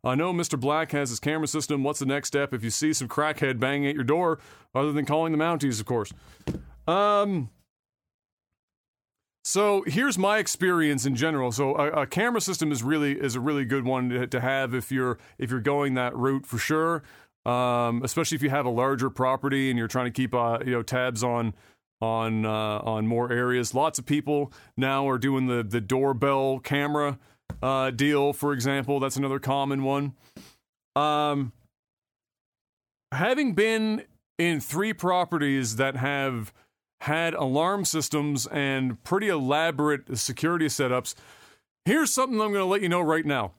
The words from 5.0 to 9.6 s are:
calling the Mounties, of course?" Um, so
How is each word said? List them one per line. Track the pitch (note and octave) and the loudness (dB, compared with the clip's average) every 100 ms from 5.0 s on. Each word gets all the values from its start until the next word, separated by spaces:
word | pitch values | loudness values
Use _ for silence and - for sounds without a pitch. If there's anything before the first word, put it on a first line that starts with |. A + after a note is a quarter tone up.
calling | C3 D3+ E3 | 0 0 2
the | D3+ | 2
Mounties, | D#3+ E3 C#3 A2 | 0 0 0 -2
of | G#2 | -2
course?" | A#2+ G2+ - - - - - - - - | -4 -4 -12 -20 -12 -8 -8 -10 -8 -2
Um, | F3+ G#3 G#3 G3+ F#3 A#2 _ _ _ _ _ _ _ _ _ _ _ _ _ _ _ _ _ _ _ | 2 4 2 2 -2 -4 _ _ _ _ _ _ _ _ _ _ _ _ _ _ _ _ _ _ _
so | - F#3+ | -4 2